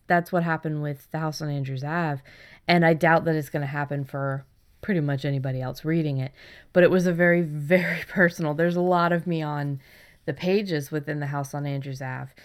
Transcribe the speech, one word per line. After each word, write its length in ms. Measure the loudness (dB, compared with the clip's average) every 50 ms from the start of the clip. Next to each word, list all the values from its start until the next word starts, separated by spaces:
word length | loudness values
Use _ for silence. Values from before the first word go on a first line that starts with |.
| _ 0
that's 240 | 0 0 0 0 -2
what 100 | -2 0
happened 400 | 0 -2 -4 -4 -4 -4 -4 -4
with 260 | -6 -6 -8 -12 _ -8
The 60 | -6
House 220 | -6 -6 -6 -6
on 100 | -6 -6
Andrews 340 | -4 -4 -4 -6 -6 -6 -6
Ave, 360 | -4 -4 -2 -2 -2 -4 -6 -8 -14 -20 -20 -20 -20 -20 -8 _
and 180 | 2 4 6 6
I 100 | 6 4
doubt 300 | 6 4 4 4 4 4
that 100 | 2 -2
it's 140 | -2 -2 -4
gonna 160 | -4 -4 -4
happen 380 | -4 -4 -4 -4 -4 -4 -6 -6
for 400 | -6 -6 -4 -4 -4 -4 -6 -8 _ _ _ _ _ _ _
pretty 200 | -4 -2 0 0
much 240 | 0 0 0 -2 -2
anybody 360 | -2 -2 -2 -2 -4 -4 -4
else 240 | -6 -6 -8 -6 -2
reading 340 | 0 0 0 0 0 -2 -2
it, 140 | -4 -6 -8 -14 -20 -20 -20 -20 -10 _ 4
but 100 | 6 6
it 80 | 6
was 160 | 6 4 2
a 60 | 2 2
very, 300 | 4 4 6 6 4 2
<laughs> 0 |
very 580 | 0 -2 -4 0 2 4 4 4 2 -4 -4 -6 -4
personal, 460 | 0 2 2 2 2 0 -2 -2 0
there's 220 | 0 0 0 2
a 40 | 2
lot 320 | 2 2 2 4 4 2 2
of 140 | 0 0
me 140 | -2 -4 -2
on 380 | -2 -4 -4 -4 -4 -4 -6 -6 -10 _ _ -20 -20 _ _ _ -8
the 80 | -8 -6
pages 560 | -4 0 0 2 2 0 0 -2 -4 -4 -4
within 300 | -6 -6 -4 -4 -6 -4
The 60 | -4
House 280 | -4 -4 -6 -6 -6 -6
on 100 | -6 -4
Andrews 380 | -4 -4 -4 -6 -8 -10 -10 -8
Ave, 300 | -8 -8 -10 -10 -14 _ _